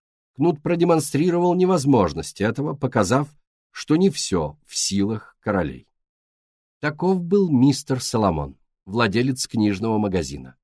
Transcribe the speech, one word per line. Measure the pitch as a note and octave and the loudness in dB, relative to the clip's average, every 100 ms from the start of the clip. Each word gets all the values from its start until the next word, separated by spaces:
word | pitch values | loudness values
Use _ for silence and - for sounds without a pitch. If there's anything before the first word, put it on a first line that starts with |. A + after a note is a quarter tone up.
| _ _ _ - | _ _ _ -2
Кнут | E3 D3+ | 0 0
продемонстрировал | D#3+ E3+ F3+ E3 D3 C#3+ F3 F3 F3 | -4 0 4 2 2 0 0 2 2
невозможность | F3 F#3 F3+ C3 B2+ F2 D2 - - | 2 2 2 4 4 2 -2 -10 -4
этого, | G#2 A2 D3+ | -4 -2 -6
показав, | - C3 A#2 F#2+ C3 D3 _ _ _ _ | -6 -2 0 2 0 -2 _ _ _ _
что | - - D#3+ | -16 0 2
не | F#3+ | 4
все | - - F2+ D2 - _ | 0 -2 -2 -2 -8 _
в | - | -6
силах | - G2 G2+ A2 - _ | -4 -2 -2 -4 -10 _
королей. | - G2 D2+ B1+ _ _ _ _ _ _ _ _ _ _ | -2 -2 -2 -8 _ _ _ _ _ _ _ _ _ _
Таков | D3 D3 F3+ F#3+ | -8 -2 -2 -2
был | E3+ G3+ F#3 | 0 0 4
мистер | C3 C3+ C#3 - B2+ | 4 4 2 -4 -4
Соломон, | - A2+ G2+ D#2+ C#2 - _ _ - | -2 0 0 0 -6 -12 _ _ -8
владелец | A2 A#2 G2+ C3 C3 - | -2 0 0 -2 -4 -6
книжного | - G#2 F#2+ A2+ G#2+ | 0 0 0 -2 -2
магазина. | G#2 F2+ C#2+ C#2+ B1+ _ | 0 -2 -4 -10 -16 _